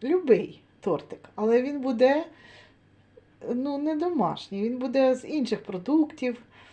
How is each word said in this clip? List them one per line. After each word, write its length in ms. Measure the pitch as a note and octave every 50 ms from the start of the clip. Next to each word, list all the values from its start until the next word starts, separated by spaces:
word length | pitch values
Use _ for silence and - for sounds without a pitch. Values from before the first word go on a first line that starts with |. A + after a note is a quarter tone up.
любий 580 | D#3 E3 F4 F#4 F4+ C4+ G#3+ - - - - - _ _ _ _
тортик, 480 | - G3+ E3 - - - - - - - -
але 280 | - G#3+ A3 A#3 B3
він 180 | B3+ C#4+ C#4+ C#4+
буде, 460 | B3 C4+ B3 A3 B3+ C4 C#4 D4+ E4+ - - - - - - - - - _ _ _ _ _ _ _ _ _ - - _ _ - - - A#3
ну, 240 | B3 C4 C#4+ C#4 C#4
не 180 | D4 D#4 D#4
домашній, 640 | D4+ E4 F4+ F4 C#4+ G3 D#3+ D#3 - - - G3 G3
він 160 | G#3 A#3 B3 B3
буде 360 | B3+ C4+ A#3+ C4+ C4 C4 B3+
з 140 | B3+ - -
інших 340 | D4+ D4+ B3+ - G#3+ G3+
продуктів. 800 | - - G3 F3+ F3+ B3 D4 D#4+ D4+ D4+ - - B3+ B3 A#3 - - _ _ - - -